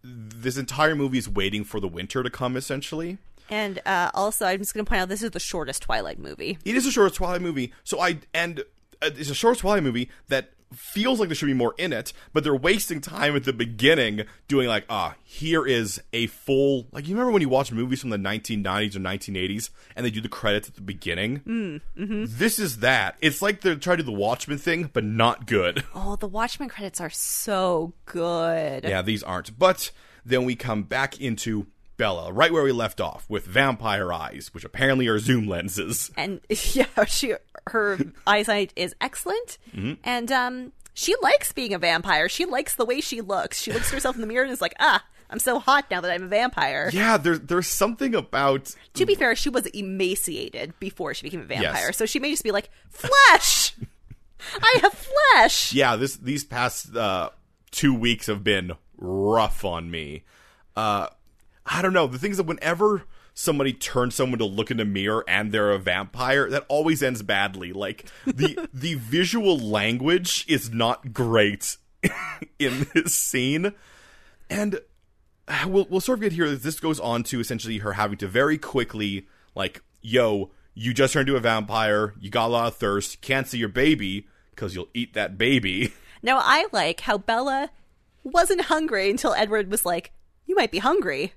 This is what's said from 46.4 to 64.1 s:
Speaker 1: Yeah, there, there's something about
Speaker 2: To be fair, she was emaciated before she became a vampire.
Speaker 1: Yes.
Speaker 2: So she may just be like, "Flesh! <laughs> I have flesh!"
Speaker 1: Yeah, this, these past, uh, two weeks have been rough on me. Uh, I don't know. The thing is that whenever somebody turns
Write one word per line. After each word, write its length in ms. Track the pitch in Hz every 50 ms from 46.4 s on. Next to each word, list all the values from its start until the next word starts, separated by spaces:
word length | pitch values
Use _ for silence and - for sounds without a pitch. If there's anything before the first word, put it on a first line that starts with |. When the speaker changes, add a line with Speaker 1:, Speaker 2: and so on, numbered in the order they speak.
| 240 254 - - 151 135 139 139 147 180
Speaker 1:
Yeah, 260 | 170 185 214 226 226
there, 200 | 202 139 170 165
there's 300 | 156 - - 175 180 175
something 480 | - - - 202 214 233 - 277 269 226
about 580 | 190 143 - - 135 139 139 135 135 139 - - - - _ _
Speaker 2:
To 100 | - 370
be 80 | - 403
fair, 200 | - - 247 226
she 140 | - - 294
was 180 | 247 254 -
emaciated 1080 | - - 214 202 190 190 190 190 180 190 202 - - 156 - - - - 117 117 151 165 _
before 340 | 190 190 - - 170 151 123
she 100 | - -
became 180 | 143 190 175
a 40 | 117
vampire. 420 | 73 - 98 92 78 73 - 90
Speaker 1:
Yes. 100 | 135 185
Speaker 2:
So 80 | - 226
she 120 | 214 - 202
may 120 | 262 294
just 120 | 339 - -
be 80 | 226
like, 180 | 196 202 - - - - _ -
"Flesh! 840 | - - - - 539 554 554 494 339 - - - - - - - - - - - _ - - - -
<laughs> 480 | - - - _ - - - - 403
I 180 | - 440 508 494
have 120 | - 403 403
flesh!" 800 | - - 539 523 587 605 554 480 294 220 247 - - - - -
Speaker 1:
Yeah, 220 | 135 139 123 117
this, 200 | 107 131 135 -
these 260 | - 104 123 147 143 139
past, 520 | - - 123 123 123 - - - - -
uh, 340 | 117 110 101 92 92 80 - - - _ _ _ _ _ _
two 220 | - - - 143 131
weeks 340 | 117 113 120 117 107 -
have 160 | - 107 101 95
been 300 | 107 104 95 90 87 82 - _ - -
rough 640 | - 92 90 92 98 98 101 110 113 110 101 - - -
on 240 | 98 85 82 82 85
me. 340 | 85 82 78 71 76 76 _ _ _ _ - - _ _ _ _ _
Uh, 320 | 107 110 107 104 101 90 - - _ _ _ _ _ _ - _ _ _
I 160 | - - 165
don't 120 | 180 190 185
know. 140 | 180 160
The 120 | 131 123 127
thing 120 | 151 202
is 60 | 202
that 60 | 190 185
whenever 600 | 156 170 - - 156 175 170 208 214 208 185 - - - - - - _
somebody 380 | - - - 151 143 139 135 120
turns 400 | - - - - 127 123 123